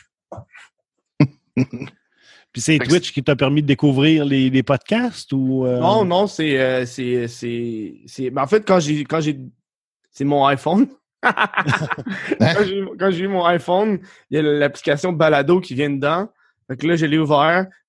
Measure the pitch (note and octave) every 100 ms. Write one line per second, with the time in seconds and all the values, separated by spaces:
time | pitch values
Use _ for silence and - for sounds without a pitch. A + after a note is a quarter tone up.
0 | _ _ _ - - - - _ _ _
1 | _ - D3 _ _ B2+ C3 A#2+ C3+ -
2 | _ _ _ - _ B2 D3+ D#3 B2 F3
3 | - - C#3+ C#3 C3+ D3+ C#3+ C3 D3 C3
4 | D#3 D#3 C#3+ C#3 C3 C3 A#2+ C3 - A3
5 | B3 - - C3+ C3 C3 B2+ B2 F3 A3
6 | F#3 F3+ G3+ - D#3 C3+ C3 B2+ B2 C3+
7 | B2 B2 A#2 B2 A#2+ A#2+ A#2+ A2 F#2+ G#1+
8 | - - B2+ C3 C#3 G#3+ G#3+ F#3 D3 D3+
9 | C#3 D#3+ D3+ C3+ B2+ - _ _ _ _
10 | _ - C#3+ C#3+ C#3 C3+ D3+ G3 C#4 -
11 | _ _ A#3+ - G#3 - B3 - D#3 -
12 | G#3 F#3+ - - B2+ F#3 G3 G3 F#3+ -
13 | G3 E3+ F#3+ F#3 F3 F3 - F3+ A3 F#3+
14 | - - - D3+ D3+ D3 C#3+ - D#3+ C#3+
15 | F#3 D#3+ D#3 D3 C#3 F#3 F#3 B2+ D3 C#3
16 | C#3+ E3+ A3 _ _ _ - B2+ D3+ E3
17 | D#3 D#3 D3 C#3+ D3+ F3+ F#3 -